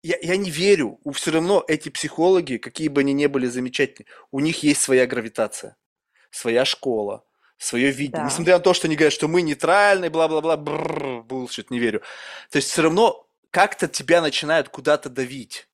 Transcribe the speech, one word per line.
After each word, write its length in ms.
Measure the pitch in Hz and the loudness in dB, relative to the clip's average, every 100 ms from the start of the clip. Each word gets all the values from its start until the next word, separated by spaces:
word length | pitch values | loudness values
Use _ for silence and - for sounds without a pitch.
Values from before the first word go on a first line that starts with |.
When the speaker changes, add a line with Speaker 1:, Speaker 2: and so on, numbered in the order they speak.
Speaker 1:
Я, 140 | 160 415 | -4 -4
я 140 | 170 190 | -2 -2
не 140 | 190 | -2
верю, 480 | 151 190 190 113 - 147 | 0 4 4 2 -4 -10
у, 60 | |
все 200 | 139 - | -4 0
равно 320 | 160 170 196 - | 0 2 0 2
эти 200 | 156 151 | -4 -4
психологи, 680 | - 151 - 175 185 156 117 | -8 -8 2 4 4 2 -8
какие 320 | - - 156 | -8 -6 -2
бы 100 | 143 | 2
они 120 | 139 | 2
ни 140 | 139 143 | 2 2
были 200 | 139 123 | 0 -2
замечательные, 600 | 123 127 127 131 - - - _ | -4 -6 -2 -4 -4 -20 -20 _
у 80 | 135 | -2
них 200 | 151 165 | -2 0
есть 180 | 151 143 | 0 0
своя 260 | - 127 127 | 2 2 2
гравитация, 720 | 127 110 - 107 - 107 _ _ _ _ _ _ | -2 -6 -4 -6 -6 -16 _ _ _ _ _ _
своя 340 | - 120 117 131 | -8 0 2 0
школа, 600 | - 139 110 101 98 _ _ _ _ | -2 -2 -2 -4 -8 _ _ _ _
свое 340 | - 120 135 | -6 0 0
видение. 340 | 135 143 160 147 | 0 -6 -4 -4
Speaker 2:
Да. 20 | |
Speaker 1:
Несмотря 280 | 151 165 180 | -2 4 4
на 40 | |
то, 100 | 196 | 4
что 140 | 175 165 | 2 0
они 80 | 151 | 2
говорят, 160 | 156 | 2
что 140 | - 151 | 2 0
мы 120 | 175 | 0
нейтральны, 680 | 160 143 156 190 208 196 175 | 0 -2 2 4 4 4 0
бла-бла-бла, 480 | 160 160 156 160 151 | 0 0 0 -2 -2
бррр, 680 | 147 147 151 - 139 120 | -4 -6 -6 -6 -6 -8
булшит, 480 | 113 131 123 - - | -8 -8 -8 -12 -8
не 80 | 123 | -2
верю. 220 | 120 104 - - - - - | -2 -2 -8 -18 -16 -18 -2
То 60 | 143 | -2
есть 120 | - | 0
все 120 | - | 2
равно 440 | 160 175 220 - _ _ _ | 2 4 2 0 _ _ _
как-то 360 | 180 196 - 170 | 2 2 2 -4
тебя 340 | - 139 170 | -4 2 2
начинают 480 | 156 - 151 160 139 | 2 -4 0 -2 -2
куда-то 400 | - 135 151 139 | 0 2 2 -2
давить. 580 | 127 123 135 107 - - | -8 -8 -8 -14 -16 -18